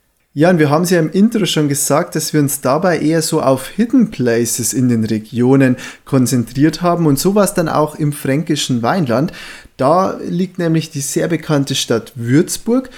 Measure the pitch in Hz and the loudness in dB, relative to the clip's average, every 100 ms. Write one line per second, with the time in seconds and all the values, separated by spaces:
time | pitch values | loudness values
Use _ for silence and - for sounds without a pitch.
0 | _ _ _ 143 170 175 147 151 175 180 | _ _ _ 2 4 4 2 2 2 0
1 | 160 185 220 214 165 156 147 143 - 147 | 2 2 2 2 0 0 0 -2 0 0
2 | 175 160 - 151 139 - 127 151 185 160 | 0 -6 -2 0 0 0 -2 0 0 0
3 | 147 165 156 156 131 135 - - 240 262 | 0 0 0 0 0 0 -2 -4 0 2
4 | 202 - 123 117 117 - 110 117 123 117 | 2 0 0 2 0 -2 -4 0 2 2
5 | 110 110 107 117 123 135 131 123 - - | 0 -4 -4 0 4 4 4 0 -6 -18
6 | - 135 123 127 117 139 156 - 175 170 | -2 0 2 0 -2 0 0 2 0 2
7 | 156 139 185 208 185 185 160 131 151 - | 2 2 2 2 0 0 -2 -2 -2 -2
8 | 147 143 135 139 165 147 - 123 117 185 | -4 -2 -2 -2 -2 -4 -2 -2 0 0
9 | 131 113 180 - - - - - 131 175 | 0 0 -2 -6 -18 -20 -20 -2 2 2
10 | 190 - - 175 185 - 165 160 160 143 | 0 -4 -6 -4 -4 -2 0 0 -2 -6
11 | 139 170 160 165 - 147 135 131 - 117 | -4 -2 -2 -2 0 0 0 -4 -2 -2
12 | - 117 117 143 - - 220 254 247 | -4 -8 0 2 2 -4 -2 -2 -2